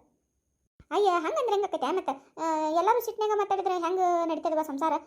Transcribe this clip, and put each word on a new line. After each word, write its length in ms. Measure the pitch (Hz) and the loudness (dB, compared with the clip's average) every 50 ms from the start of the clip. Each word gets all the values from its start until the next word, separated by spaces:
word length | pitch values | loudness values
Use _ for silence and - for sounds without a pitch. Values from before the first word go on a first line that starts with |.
| _ _ _ _ _ _ _ _ _ _ _ _ _ _ _ - - - | _ _ _ _ _ _ _ _ _ _ _ _ _ _ _ -20 -12 -4
ಅಯ್ಯ, 200 | 294 359 415 392 | 0 2 2 4
ಹಂಗಂದ್ರೆ 400 | 349 349 311 330 622 640 571 466 | 2 2 0 -2 -2 -2 0 0
ಹೆಂಗಾಕೈತೆ 420 | 415 392 415 370 - 320 285 254 359 | 0 0 0 -2 -2 -2 -2 -2 -2
ಮತ್ತ? 480 | 381 349 - 269 269 - - _ - | -2 -2 -4 -6 -6 -10 -16 _ -6
ಆ, 280 | 311 330 320 311 311 311 | -4 -2 0 0 0 0
ಎಲ್ಲಾರು 320 | 311 339 339 403 453 494 | 2 2 4 4 2 2
ಸಿಟ್ನ್ಯಾಗ 380 | - - - - 427 427 427 403 | 0 -2 -4 -2 -2 0 2 0
ಮಾತಾಡಿದ್ರೆ 360 | 403 403 403 381 370 381 370 | 0 0 0 0 0 0 0
ಹೆಂಗ್ 540 | 359 339 330 370 381 370 349 349 339 339 330 | 0 0 -2 0 2 2 2 2 2 0 0
ನಡೀತದವ 340 | 330 302 311 339 311 311 311 | -2 -2 -2 -2 -2 -2 -2
ಸಂಸಾರ? 300 | 311 277 277 320 320 294 320 311 | -2 -2 -2 0 0 0 -2 -4